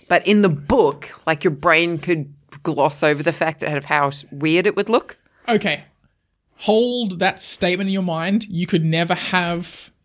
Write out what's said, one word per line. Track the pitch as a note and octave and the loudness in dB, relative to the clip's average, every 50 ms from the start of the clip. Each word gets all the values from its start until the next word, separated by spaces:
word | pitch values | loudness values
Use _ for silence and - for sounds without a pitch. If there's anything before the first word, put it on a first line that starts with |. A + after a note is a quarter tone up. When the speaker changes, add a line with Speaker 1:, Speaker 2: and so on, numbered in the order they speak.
| - _ | -2 _
Speaker 1:
But | B2 B2 - F#3 | 0 2 4 4
in | G#3 G#3 | 4 4
the | G3+ F#3 | 4 4
book, | D3+ C#3+ - - B3+ B3+ F3+ C#3 C#3 - - - - - - D#3+ | 2 0 -2 0 2 4 4 2 0 -2 -10 -18 -18 -8 -4 -4
like, | D#3+ D3+ - | -4 0 0
your | F3+ | -2
brain | D3 C#3+ - F3 D#3+ D#3+ E3+ E3+ E3+ D#3+ | -2 0 2 4 4 4 4 0 -2 -4
could | - F3+ F3 D#3 C#3 - - - _ _ - - - | -2 -2 -2 -2 -2 -8 -12 -20 _ _ -20 -8 -6
gloss | E3 D3+ D3 C#3 D3 C#3+ - E3 | -4 0 0 0 0 2 2 2
over | D3+ D3+ C#3+ | 2 2 2
the | C#3+ E3+ D3+ | 0 -2 -2
fact | - E3 D#3+ D#3 - | 0 -2 -4 -2 -4
of | D3+ D3+ D3+ C#3+ C#3 | -6 -6 -6 -6 -2
how | - D3+ D3 C#3+ C#3 | 0 0 2 2 0
s-, | C#3 - - - | -2 -6 -10 -10
weird | C#3 C#3 D3+ D#3 E3 F3 F3+ | -8 -4 0 2 2 2 2
it | G#3 - | 2 0
would | G3 G3+ A3 | 0 0 0
look. | A3+ C#4 - - - - _ _ _ _ _ - | 0 0 0 -4 -10 -20 _ _ _ _ _ -2
Speaker 2:
Okay. | A#3 - - F3 D3 D3 - _ _ _ _ _ _ _ _ _ _ _ _ _ _ _ | -2 0 0 -2 -4 -4 -8 _ _ _ _ _ _ _ _ _ _ _ _ _ _ _
Hold | - G#3 G#3+ A3 A#3+ B3 B3 B3 A#3+ G3 F3+ E3 | 0 2 2 2 2 0 -2 -4 -4 -6 -4 -2
that | F3+ F#3 D#3+ - | -2 -2 0 0
statement | - - - - F#3 F3 F3+ F#3 G3 F#3+ | 0 0 2 2 0 0 0 0 -2 -2
in | F#3+ | -2
your | G3 | -2
mind. | F#3 F3+ D#3+ D#3+ E3 F#3 G3 A#3 - - | -2 -2 -4 -4 -2 -2 -2 -2 -2 -4
You | F3 E3 F3+ | -4 -6 -2
could | - G#3 E3+ D#3+ | 0 0 0 2
never | D#3+ D#3+ E3 E3+ E3+ F3 | 2 0 0 0 0 -2
have | - - - F#3 F3+ F3 E3+ E3+ E3+ F3 - - - - - - _ | -2 -2 -2 -2 0 0 0 -2 -4 -2 -4 -4 -4 -6 -8 -12 _